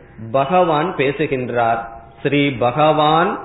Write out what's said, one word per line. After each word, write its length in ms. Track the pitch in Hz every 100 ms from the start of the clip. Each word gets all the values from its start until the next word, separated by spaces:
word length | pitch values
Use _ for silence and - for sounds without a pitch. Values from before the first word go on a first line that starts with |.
| - - 113
பகவான் 640 | 131 139 180 175 147 175 175
பேசுகின்றார். 920 | 135 139 151 131 120 120 117 117 - - - -
ஸ்ரீ 280 | 143 143 143
பகவான் 880 | 123 120 127 156 151 151 160 185 -